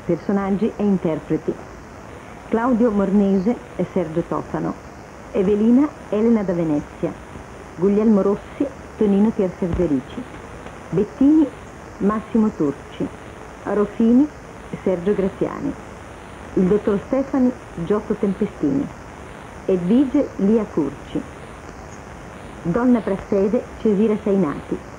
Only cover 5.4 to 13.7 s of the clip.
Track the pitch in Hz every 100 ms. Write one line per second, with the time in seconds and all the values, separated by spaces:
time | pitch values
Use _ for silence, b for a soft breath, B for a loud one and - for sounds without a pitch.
5.4 | 190 208 220 247 302 - - 208 226 226
6.4 | 185 175 160 147 143 - 175 - - -
7.4 | - - - - 190 202 226 202 190 202
8.4 | - - 277 - - - 214 196 220 -
9.4 | 190 - 185 170 170 139 - - - -
10.4 | - - - - - 165 220 - 269 311
11.4 | 311 - - - - - 196 220 - 233
12.4 | 214 - 151 139 - - 277 - - -
13.4 | - - -